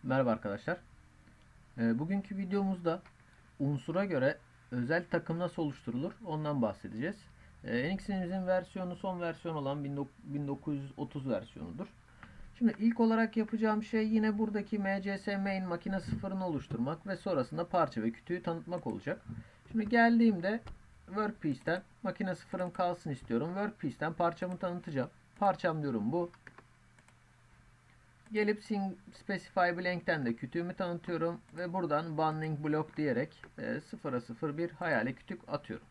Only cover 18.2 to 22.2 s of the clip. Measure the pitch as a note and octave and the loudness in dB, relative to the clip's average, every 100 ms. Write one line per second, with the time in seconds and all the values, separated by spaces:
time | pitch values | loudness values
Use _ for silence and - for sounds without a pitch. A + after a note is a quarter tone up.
18.2 | - F3 E3+ E3 D#3+ F3 - G2+ - - | -6 -4 -2 -4 -4 -4 -4 -4 -4 -6
19.2 | - - - - - A3+ G#3 A#3 A#3 A#3 | -6 -12 -14 -20 -4 -2 4 6 8 8
20.2 | A#3 F#3+ F3+ A3+ - - - - - F#3+ | 8 6 0 -2 -6 -14 -18 -20 -8 -2
21.2 | G#3+ A3 D#3 C3+ - F3 - - G3+ F3+ | -2 0 -2 0 0 -2 -4 -6 -6 -2